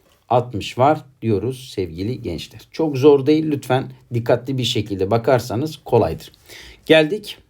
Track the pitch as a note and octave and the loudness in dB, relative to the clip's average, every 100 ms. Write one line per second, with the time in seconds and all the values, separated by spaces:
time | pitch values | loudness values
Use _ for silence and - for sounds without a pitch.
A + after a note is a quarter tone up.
0 | _ _ _ B2 A#2 G2+ - - C3+ D#3 | _ _ _ 0 0 -8 -8 0 2 2
1 | - _ A2+ G2 A2+ C3 - - F2 E2 | -4 _ -2 -2 -2 -8 -10 -8 -8 -6
2 | G#2 B2+ F2+ D#2+ - - - - D#3+ C3+ | -8 -6 -8 -10 -12 -20 -16 -6 -4 6
3 | D3 C#3+ C3+ D#3 D#3 C#3+ - B2+ C#3 - | 6 8 4 2 0 -4 -2 -2 -4 -14
4 | _ A#2+ A#2 B2 - C3 A#2 A2+ - G2 | _ -4 0 0 0 -4 -2 -4 -4 -4
5 | F#2+ A#2 A#2+ C3 - G#2 D#3 - - A#2+ | 0 0 2 0 0 -4 -6 -10 0 0
6 | E2+ - - _ _ - - - - D#3+ | 0 -4 -14 _ _ -20 -20 -18 4 4
7 | D#3 - - - | 4 -2 -8 -18